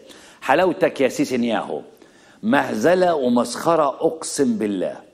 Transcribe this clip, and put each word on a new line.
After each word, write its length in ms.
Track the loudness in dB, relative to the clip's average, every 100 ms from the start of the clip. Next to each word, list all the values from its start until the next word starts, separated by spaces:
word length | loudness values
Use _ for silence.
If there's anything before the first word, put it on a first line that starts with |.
| -18 -20 -20 -8
حلاوتك 600 | 0 2 2 2 -2 2
يا 60 | 0
سيسي 300 | 0 -2 -2
نياهو، 440 | -2 -2 -4 -10 -12 -20 -20 _ -20 -8
مهزلة 720 | 0 0 0 0 2 4 2 2
ومسخرة 720 | 2 2 0 -2 0 2 2
أقسم 680 | 0 -2 -2 -6 -2 0 0
بالله. 440 | -2 -4 -6 -8 -18